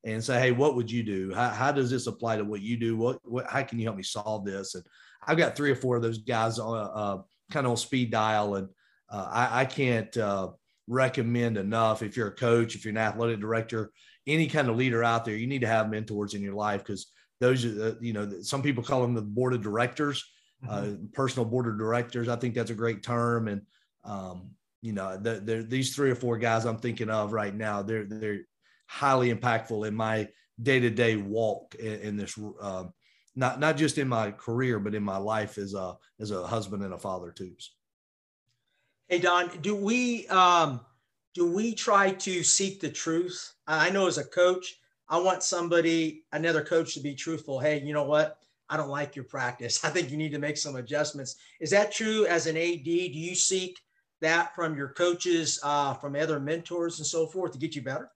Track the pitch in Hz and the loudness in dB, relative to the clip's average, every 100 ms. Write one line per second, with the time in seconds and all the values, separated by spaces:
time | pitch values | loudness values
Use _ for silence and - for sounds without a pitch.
0 | 113 110 113 123 127 123 147 123 110 120 | -4 -4 0 4 4 6 4 4 0 -2
1 | 107 98 95 95 120 104 135 139 127 127 | -2 -2 -2 0 0 2 0 2 2 0
2 | 113 - 117 110 104 104 104 117 117 113 | -2 -4 -2 -2 -2 -4 -4 -2 0 0
3 | 120 131 - 123 123 139 135 117 113 98 | 0 -2 -6 -6 -2 -4 -2 -4 -4 -4
4 | 92 107 104 107 101 95 95 92 - _ | -6 -6 -4 -4 -4 -6 -8 -12 -16 _
5 | - - - 160 147 - 143 127 127 120 | -20 -12 0 2 2 2 0 2 2 2
6 | 113 110 107 113 113 113 113 113 101 107 | 0 -2 -2 2 2 0 -4 -4 -4 -4
7 | 104 95 - _ _ 156 127 117 - 131 | -4 -4 -8 _ _ 0 0 0 0 0
8 | 120 113 107 107 104 98 95 _ _ _ | 0 2 2 2 2 -2 -4 _ _ _
9 | _ 107 92 113 123 120 131 - 131 117 | _ -10 -4 0 2 2 0 2 2 2
10 | 101 117 107 98 92 - _ _ - 123 | 0 -2 0 0 -2 -8 _ _ -4 2
11 | 131 131 117 120 117 107 98 113 113 110 | 2 2 0 2 2 0 0 4 4 2
12 | 107 123 104 - 120 117 113 101 110 107 | -2 -4 -4 0 4 4 4 -2 -4 0
13 | 110 104 117 110 107 113 110 113 104 _ | 0 0 -2 -2 -2 -2 -2 -4 -4 _
14 | - _ - 156 156 151 131 113 131 117 | -20 _ -2 0 2 2 2 2 2 4
15 | 117 117 113 107 120 139 113 113 107 107 | 4 2 0 -4 -2 -2 2 2 2 -2
16 | 110 104 101 104 101 101 104 101 - 98 | -4 -4 -4 -4 -6 -4 -2 -2 -4 -8
17 | - _ _ _ 123 131 117 104 110 113 | -10 _ _ _ 2 4 0 -2 -4 -4
18 | 117 104 104 92 98 139 143 123 120 131 | -4 -4 -4 -6 -4 -2 0 -2 0 0
19 | 123 117 104 107 127 123 104 107 127 - | 2 0 -2 0 0 0 -2 0 0 0
20 | 147 135 - _ _ _ 131 104 104 104 | -2 -2 -8 _ _ _ -6 -4 -4 -6
21 | 104 - 131 127 113 123 120 104 110 120 | -8 -2 -2 0 0 0 0 -2 0 0
22 | 117 123 117 120 123 120 110 110 117 104 | 0 -4 -2 -2 -2 -2 -4 -2 -2 -2
23 | - 120 120 117 110 101 - _ _ _ | -2 0 2 2 0 -4 -8 _ _ _
24 | - 101 92 90 95 - _ _ 113 101 | -10 -10 -10 -12 -16 -20 _ _ -6 -4
25 | 95 95 107 110 101 113 110 131 131 - | -4 -4 -4 -2 -2 -4 0 0 0 2
26 | 139 123 123 117 117 113 117 113 120 107 | 2 2 0 0 2 2 2 -2 -4 -4
27 | 110 110 104 110 104 101 110 104 101 110 | -2 0 0 -2 -2 -4 -2 -2 -2 -4
28 | 101 110 107 101 - _ _ _ _ - | -4 -6 -4 -6 -8 _ _ _ _ 0
29 | 139 131 123 113 123 113 - 110 107 107 | 4 4 4 2 2 0 0 -4 -2 -2
30 | 110 110 104 _ _ - 117 131 120 107 | 0 0 -2 _ _ -4 4 4 4 4
31 | 117 107 98 107 110 98 - - 110 107 | 4 4 0 0 0 -2 -8 -10 -8 -6
32 | 104 104 98 - 104 95 101 92 90 - | -6 -6 -6 -8 -12 -8 -8 -6 -8 -16
33 | _ _ _ 127 127 131 156 147 151 151 | _ _ _ -2 -2 2 2 4 2 2
34 | 135 117 107 101 - 117 127 110 101 107 | 0 2 0 -4 -4 0 2 0 0 -2
35 | 101 95 101 110 104 - 98 98 92 85 | -2 -2 0 -2 -2 -6 -6 -6 -6 -10
36 | _ _ 104 95 87 113 98 101 98 90 | _ _ -6 -4 -2 -4 -4 -6 -6 -6
37 | 101 92 87 85 92 87 - _ _ _ | -6 -6 -8 -12 -14 -14 -20 _ _ _
38 | _ _ _ _ _ _ _ _ _ _ | _ _ _ _ _ _ _ _ _ _
39 | _ 180 180 175 175 175 156 208 202 247 | _ 2 4 4 2 -2 -2 0 2 2
40 | 247 233 - 190 180 175 151 123 - _ | 2 -2 0 6 8 8 4 0 -10 _
41 | _ _ _ - 170 185 226 220 - 202 | _ _ _ 0 2 2 0 0 4 6
42 | 196 190 - 180 160 - 196 196 156 - | 6 2 -2 0 2 4 2 -2 -6 -4
43 | 165 165 180 - - _ - 156 170 196 | -2 0 0 -6 -14 _ -2 2 4 4
44 | 185 147 135 - 180 185 - - _ _ | 2 0 -4 4 4 4 -4 -14 _ _
45 | _ 165 185 180 - 175 170 170 165 165 | _ 2 4 2 0 -2 4 4 4 2
46 | 160 156 _ 151 165 156 147 165 160 147 | 0 -4 _ -2 2 2 2 2 2 -4
47 | 139 135 170 160 - 131 151 151 139 147 | -6 -6 -6 -6 -4 0 0 0 -2 -2
48 | 143 151 151 - _ _ _ 151 143 139 | 2 4 2 -2 _ _ _ -4 -2 -4
49 | 139 - 123 139 123 120 120 - 156 175 | -6 -8 -10 -4 -4 -4 -4 -2 0 0
50 | 143 151 156 147 143 147 151 131 117 147 | -2 -4 -4 -4 -4 -4 -6 -6 -4 -2
51 | 147 143 131 - - _ 156 202 208 - | -2 -4 -12 -12 -20 _ 2 4 4 0
52 | 220 220 208 170 160 160 170 170 139 170 | 0 2 4 2 0 0 0 -2 0 0
53 | 180 143 170 175 - 190 185 - _ _ | 0 -6 -4 0 2 2 -2 -10 _ _
54 | _ _ 156 165 170 - 165 147 135 - | _ _ 2 2 2 -2 -4 -2 -6 0
55 | 175 175 180 165 151 - 143 147 139 131 | 0 2 2 2 2 -2 0 2 0 -2
56 | 143 139 160 147 139 165 165 175 170 165 | -4 -2 0 0 -2 -4 -4 -2 -2 -4
57 | 151 165 160 185 175 127 156 147 127 135 | -4 -2 -2 -2 -6 -4 -6 -6 -6 -6
58 | - | -8